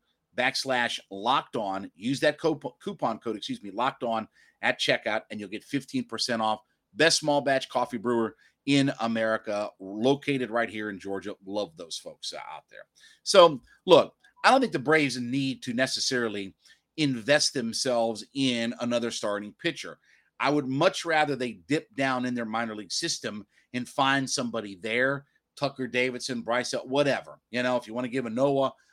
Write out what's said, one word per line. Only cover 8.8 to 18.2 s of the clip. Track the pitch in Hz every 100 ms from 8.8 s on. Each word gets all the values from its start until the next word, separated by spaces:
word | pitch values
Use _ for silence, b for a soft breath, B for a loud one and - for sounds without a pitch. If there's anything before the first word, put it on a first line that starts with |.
| 139 -
America, | 117 113 110 110 107 104 104 -
located | 95 107 127 143 147 135 117
right | 117 113
here | 107 107
in | 98
Georgia. | 98 98 98 - 95
Love | 101 95 80
those | 82 -
folks, | 82 76 -
uh, | 73 -
out | 76 -
there. | 53 - B B B
So, | - 202 170 135 b b -
look, | 151 104 - b _
I | 202
don't | 262
think | 233
the | 160
Braves | 123 156 143 123
need | 120 139 135 120
to | 127
necessarily | 117 131 - - 127 113 101 98 - b b _ -
invest | 147 120 107 147 -
themselves | 135 113 107 131 120 113 104